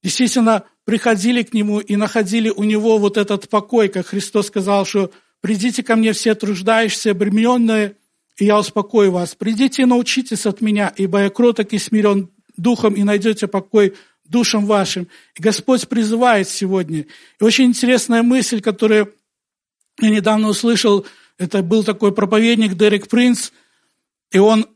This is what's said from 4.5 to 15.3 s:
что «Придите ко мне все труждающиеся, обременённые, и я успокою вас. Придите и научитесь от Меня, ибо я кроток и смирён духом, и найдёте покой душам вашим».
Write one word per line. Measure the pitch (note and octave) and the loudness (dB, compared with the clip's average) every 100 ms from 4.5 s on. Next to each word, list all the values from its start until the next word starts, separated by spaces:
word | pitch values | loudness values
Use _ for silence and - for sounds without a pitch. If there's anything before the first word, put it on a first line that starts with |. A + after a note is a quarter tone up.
| G#3 F#3+ G3+ | -4 -2 -2
что | F#3+ G3+ F#3+ _ _ _ | 0 -2 -4 _ _ _
«Придите | F#3+ G#3+ A#3+ A#3+ | -4 -2 -2 -4
ко | - A3+ | 0 0
мне | A3 | 2
все | G#3 A#3 | 0 -2
труждающиеся, | G#3+ G3+ F#3 F#3+ A3+ A3 - A3 | -2 -4 -4 0 0 0 -2 -2
обременённые, | F#3 G3+ G#3 A#3 B3 A#3 A3 G#3 G3+ _ _ _ - | -2 0 0 2 2 2 0 -2 -8 _ _ _ -2
и | |
я | G3+ G#3 | 2 2
успокою | - G#3+ G3+ A3+ G3 | 0 -4 0 2 2
вас. | F3+ F3 | 0 -6
Придите | - G3+ A3 C4 C4+ | -6 -6 0 0 2
и | |
научитесь | B3+ B3 A#3+ - B3+ A3 A3 | 2 2 0 -4 -4 -4 -4
от | G3 | -2
Меня, | G#3+ G#3 G3 - | -2 0 -2 -2
ибо | G3 G3+ | -2 0
я | G3+ | 0
кроток | G3+ A#3+ A3+ G#3 | 2 2 2 -4
и | G#3 | -4
смирён | - G#3+ G#3 G3 F#3 _ _ - | -2 0 2 0 -4 _ _ -4
духом, | F3+ A#3+ A3 | -2 2 0
и | G3+ | 0
найдёте | G3+ G#3 A3 G#3 G3 | 0 0 0 -2 -4
покой | G3 F#3+ A3 G3 G3 _ _ | -4 0 2 2 -2 _ _
душам | _ A#3 A#3 A3 G3+ | _ -2 0 -2 0
вашим». | G#3 F3+ F#3 F3 - _ | 0 0 -6 -10 -16 _